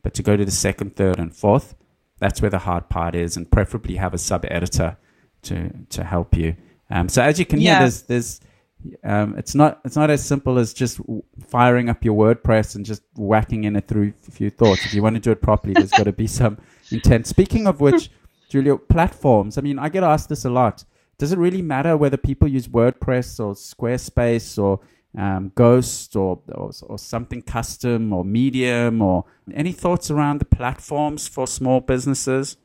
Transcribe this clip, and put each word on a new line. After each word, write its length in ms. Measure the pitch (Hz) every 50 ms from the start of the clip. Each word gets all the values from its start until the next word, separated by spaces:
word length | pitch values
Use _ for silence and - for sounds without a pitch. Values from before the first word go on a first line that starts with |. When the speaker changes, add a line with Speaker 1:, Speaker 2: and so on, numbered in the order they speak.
Speaker 1:
but 120 | - 107 -
to 80 | -
go 140 | - 107 104
to 80 | 101 101
the 80 | 95
second, 420 | 95 - - 101 98 - 104 98 -
third, 240 | - 98 95 90 90
and 160 | 87 82 -
fourth, 400 | - - 104 107 143 - - - _ _ _ _ _ _ _ _ -
that's 200 | 101 98 - -
where 120 | 107 104
the 80 | 95 92
hard 280 | - 92 87 87 - _
part 280 | - 85 85 85 85
is, 200 | 87 85 85 -
and 140 | 85 82 -
preferably 460 | - 107 98 - - 110 - - 92
have 180 | 90 95 90 90
a 40 | 85
sub-editor 800 | - - 98 85 82 - - 85 87 87 - - 85 82 - _ _ _ _ _ _ _ _ _
to, 280 | - - 92 87 85 85 - - 87 _
to 140 | - - 87
help 320 | 85 90 87 85 - -
you. 180 | 85 80 82 85 - - _ _ _ _ _
Um, 200 | 104 90 87 90
so 120 | - 127
as 200 | 120 147 151 170
you 60 | 175
can 120 | - 160 -
hear, 140 | 160 175
Speaker 2:
Yeah. 60 | 160 151
Speaker 1:
there's, 220 | 139 123 - -
there's, 380 | - - 120 120 120 - - - _ _ _ _ _ _ _ _ - - - -
um, 320 | - 104 104 104 104 107 101
it's 200 | 101 - - -
not, 240 | 139 151 156 - _ _
it's 120 | 131 -
not 120 | 151 151 151
as 160 | 147 139 -
simple 320 | - 143 139 - 131 127
as 160 | 123 117 113
just 260 | - - 127 120 - -
w-, 260 | - - 113 104 - _ _ - - _
firing 400 | - 123 123 123 123 123 120 120
up 160 | 113 - -
your 100 | 113 107
WordPress 600 | 104 107 110 113 - - 120 113 110 104 - -
and 100 | 104 101
just 160 | 107 107 - _ _ _
whacking 480 | - 104 98 107 110 110 - 117 107 107
in 100 | 107 104
a 60 | 101
through, 320 | - - 107 107 101 101 - _ _ -
few 200 | - - 101 101
thoughts. 340 | - - 117 107 95 - -
If 80 | - -
you 80 | 101
wanna 160 | 104 110 113 113
do 140 | - 120
it 100 | 110 -
properly, 320 | - - 107 104 - 101 95
there's 160 | - 98 98
gotta 220 | - - 101 101
be 160 | 95 - 113 104
some 300 | - - 123 110 104 - _ _ _ _ _ -
intent. 340 | 113 110 - - 120 113 113
Speaking 400 | - - - 190 - - 226 214
of 140 | 196 165 143
which, 280 | 143 139 349 320 - - _ _ _ - _ _ _ _
Julia, 280 | - 139 135 143 139
platforms. 800 | - - _ - 165 170 190 - - - 139 120 104 98 104 101
I 60 | 143
mean, 160 | 135 143 139 135
I 100 | 139 156
get 160 | 156 190 185
asked 240 | 165 151 151 - -
this 160 | 151 143 -
a 60 | 127
lot. 340 | 123 127 123 107 - - - _ _ _ _ _ _
Does 160 | _ 143 147
it 60 | 185 180
really 240 | 170 180 180 190
matter 340 | 175 156 139 131 143 170 165
whether 220 | 151 147 139 135 131
people 280 | - 131 135 - -
use 220 | 147 135 131 120 -
WordPress 720 | - 117 117 123 123 _ - - 127 127 120 - - -
or 140 | 110 101 98
Squarespace 1080 | - - - - - 123 117 123 123 - - _ - 120 120 117 117 - - - -
or, 180 | 101 98 98 - _ _ _ _ _ _ -
um, 360 | 107 98 98 95 95 95 95 _
Ghost 600 | - 120 117 123 127 123 - - - - - -
or, 220 | 107 95 92 90 - _ - -
or, 160 | - - 101 - -
or 160 | - - 104 104
something 420 | - - - 117 120 - 120 120
custom 720 | - - - 117 117 - - - - 123 120 113 113 107
or 140 | 98 90 90
Medium, 760 | 98 107 117 127 135 123 131 127 123 120 120 120 117 113 113
or 240 | 104 95 92 90 - _ _ _ _ - -
any 180 | - 147 185
thoughts 380 | 180 - - 175 180 175 - -
around 280 | 151 147 147 143 147 143
the 40 | -
platforms 840 | _ - - 123 123 127 - - - 151 143 151 147 151 147 - -
for 180 | - 139 131
small 340 | 127 - - 131 127 131 127
businesses? 800 | 127 - 131 127 127 139 135 - - 135 131 135 139 139 - _